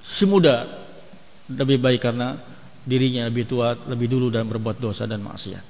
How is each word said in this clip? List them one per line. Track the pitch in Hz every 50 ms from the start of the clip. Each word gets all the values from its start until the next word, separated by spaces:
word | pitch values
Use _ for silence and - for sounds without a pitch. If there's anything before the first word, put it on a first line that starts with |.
| - - - -
si | 196
muda | 196 202 190 170 151 127 117 113 - - - - - - - - - - - - - - - - -
lebih | 131 127 139 131 139 131
baik | 123 131 127 120
karena | - 120 117 120 123 127 135 - - - - - - - - - - 127
dirinya | 127 127 127 131 123 123 117 117
lebih | 117 120 120
tua, | 117 131 123 117 117 120 - -
lebih | 151 127 117 120 120
dulu | 127 131 127 123
dalam | 113 113 113 110
berbuat | 110 113 110 113 107 -
dosa | 127 110 101 - 113
dan | 107 110 104
maksiat. | 101 107 - 92 - 101 92 92 92 -